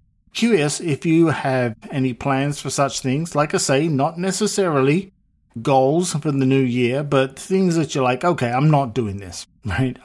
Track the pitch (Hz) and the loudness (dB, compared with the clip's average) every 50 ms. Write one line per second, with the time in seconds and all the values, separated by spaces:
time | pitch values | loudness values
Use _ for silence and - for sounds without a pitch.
0 | _ _ _ _ _ _ _ - 220 233 220 165 143 147 - - - 170 143 - | _ _ _ _ _ _ _ 0 2 4 4 4 2 0 -2 -2 -2 -4 -4 -2
1 | - 170 160 165 170 160 131 - - 139 131 127 123 120 110 - - - - 139 | 0 2 4 4 4 4 2 0 -2 -2 0 0 0 -2 -4 -8 -14 -8 -4 -2
2 | 131 131 120 - - 139 139 131 139 143 143 - - 143 - - 139 135 - - | -2 -2 -2 -4 -2 -2 0 0 0 -2 -4 -6 -6 -6 -2 0 0 0 -2 -4
3 | - 135 127 147 165 170 - 147 151 151 - 185 185 - 135 135 156 170 151 131 | -4 -2 -2 -2 -2 -2 -2 -2 -2 0 0 -2 0 2 2 2 2 2 0 0
4 | 139 160 165 170 180 190 185 190 214 202 - 208 196 175 151 139 131 139 151 185 | 0 0 -2 -4 -4 -4 -2 -2 -2 -2 0 0 0 2 2 2 2 2 2 0
5 | 190 - _ _ _ _ _ _ _ _ _ 117 113 143 135 135 135 135 151 170 | -2 -6 _ _ _ _ _ _ _ _ _ -6 -2 2 2 4 4 4 2 0
6 | 185 175 - 147 - 156 143 139 135 131 131 135 131 123 120 127 123 117 127 143 | 0 -2 -4 -4 -2 -2 0 0 2 2 2 2 2 0 0 0 0 0 0 -2
7 | 151 143 143 135 131 135 - - - - 185 190 190 180 160 165 147 139 - 147 | -2 0 0 0 0 0 -4 -12 -6 -2 0 2 2 2 2 0 -2 -2 -2 0
8 | 131 123 127 127 - 180 165 - 127 117 120 131 143 156 151 143 139 120 104 131 | 0 0 0 0 0 0 0 0 -2 -2 0 2 4 4 4 4 2 0 -2 -4
9 | 117 104 98 101 98 90 90 - - - _ _ _ 107 90 117 131 127 123 - | -4 -4 -6 -8 -12 -14 -14 -16 -18 -18 _ _ _ -6 -2 -2 -2 -2 -2 -6
10 | - | -8